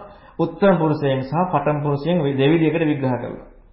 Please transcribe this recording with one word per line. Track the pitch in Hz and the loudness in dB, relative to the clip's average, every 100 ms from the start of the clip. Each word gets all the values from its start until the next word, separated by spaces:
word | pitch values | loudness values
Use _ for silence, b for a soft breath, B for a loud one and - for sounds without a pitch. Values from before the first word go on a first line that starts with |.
| B B B | B B B
උත්තම | B 165 - 196 175 | B -6 2 4 4
පුරුෂයන් | 160 147 139 131 | 2 0 0 -2
සහ | 131 156 180 | -2 -2 -2
පඨම | 156 151 147 | 0 0 -2
පුරුෂයන් | 147 139 147 175 139 | -2 -2 0 0 0
දෙවිදියකට | 127 139 165 156 160 | 2 2 4 2 2
විග්‍රහ | 156 139 131 | 0 0 -2
කරලා. | 120 110 107 - - - | -4 -6 -12 -16 -20 -20